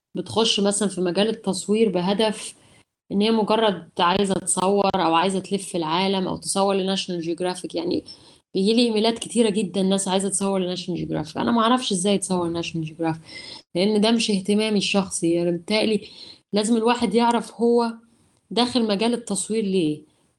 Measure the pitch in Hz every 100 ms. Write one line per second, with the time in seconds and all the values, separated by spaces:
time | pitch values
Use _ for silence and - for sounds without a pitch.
0 | _ - 151 202 226 - 202 202 208 180
1 | 180 175 220 220 190 185 - 214 226 180
2 | 180 202 220 214 - - _ _ _ _
3 | - 196 214 226 208 220 220 175 - -
4 | 175 190 196 190 - - 185 202 196 190
5 | 165 165 185 190 185 196 - 180 156 170
6 | 190 196 175 160 160 196 196 196 190 190
7 | 190 175 160 165 180 180 - 170 170 -
8 | - - - - _ 190 196 226 240 214
9 | 220 226 - 220 226 196 185 196 190 196
10 | 196 190 190 190 196 196 180 180 180 160
11 | 156 156 156 - 233 233 220 254 - 190
12 | 196 196 196 180 170 170 165 165 160 -
13 | 165 160 - - - - - 170 202 214
14 | 214 226 226 202 190 208 220 208 - 202
15 | 190 - 170 175 175 170 - 214 214 208
16 | - - - - _ 202 208 233 220 240
17 | 226 220 233 240 214 - 233 240 233 226
18 | - _ _ _ - 196 247 247 220 196
19 | 226 233 233 196 - 220 196 185 156 151
20 | - _ _